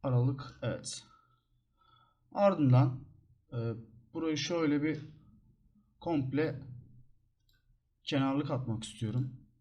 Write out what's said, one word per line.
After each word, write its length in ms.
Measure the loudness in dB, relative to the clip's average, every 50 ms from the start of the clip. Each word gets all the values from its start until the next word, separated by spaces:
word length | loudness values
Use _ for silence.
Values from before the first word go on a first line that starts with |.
| 0
Aralık, 560 | 2 2 4 4 2 0 -2 -8 -14 -14 -6
evet. 420 | -6 -4 -4 -4 -8 -10 -12 -12 -14 -20 -20 _ _ _ _ _ _ _ _ _ _ _ _ _ _ _ _ _ _ _ _ _ _ _
Ardından, 720 | 0 4 4 6 6 6 6 6 8 8 6 4 2 -4 -12 -16 -20 -20 _ _ -20 _ _ _ -8
e, 40 | -6 -4 -4 -6 -8 -12 -18 -20 -20 -20 _ -8
burayı 240 | -4 -2 -2 -2
şöyle 460 | -2 -2 -2 0 0 2 2 2 2 0
bir 220 | 0 -2 -4 -8 -14 -18 -20 -20 -20 -20 -20 _ -20 -20 _ _ _ _ -20 _ _ _ _
komple 640 | -6 -2 0 0 0 0 0 0 0 0 -2 -8 -12 -14 -16 -16 -18 -20 -20 -20 -20 -20 -20 _ _ _ _ _ _ _ _ _ _ _ _ _ _ _ _ _ _
kenarlık 480 | -2 0 0 0 2 0 -2 -2 -2
atmak 320 | -4 -4 -4 -4 -6 -6 -6
istiyorum. 500 | -10 -8 -6 -6 -2 -2 -2 -4 -4 -8 -14 -20 _ _ _